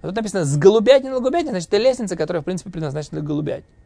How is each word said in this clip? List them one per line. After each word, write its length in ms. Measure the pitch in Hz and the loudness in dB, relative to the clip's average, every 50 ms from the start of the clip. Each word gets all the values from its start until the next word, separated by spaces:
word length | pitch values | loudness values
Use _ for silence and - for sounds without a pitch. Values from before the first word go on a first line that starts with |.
Но 80 | - 165 | -8 -6
тут 80 | 185 226 | -6 -4
написано 280 | 220 214 - 196 165 | -6 -4 -2 -2 -2
«с 120 | 139 139 147 | 0 0 6
голубятни 520 | 147 196 208 226 208 233 262 277 262 262 | 6 8 8 8 6 6 4 4 4 0
на 100 | 262 254 | -6 -4
голубятне», 300 | 240 254 285 349 339 311 | -2 -2 -2 -2 -2 -2
значит, 180 | 233 185 165 - | -4 -6 -4 -2
это 80 | - 208 | -2 2
лестница, 380 | 226 262 254 254 233 190 180 | 2 2 0 0 -4 -8 -4
которая, 260 | 165 160 151 175 165 | -4 -4 -4 -4 -4
в 40 | 147 | -4
принципе, 240 | - 185 175 - 196 | -4 -6 -6 -8 -10
предназначена 500 | 175 165 160 147 135 151 151 - - 156 | -10 -8 -6 -6 -6 -8 -10 -8 -8 -8
для 80 | 151 147 | -6 -4
голубятни. 380 | 147 147 156 - - - - _ _ _ _ | -4 -4 -4 -4 -6 -8 -12 _ _ _ _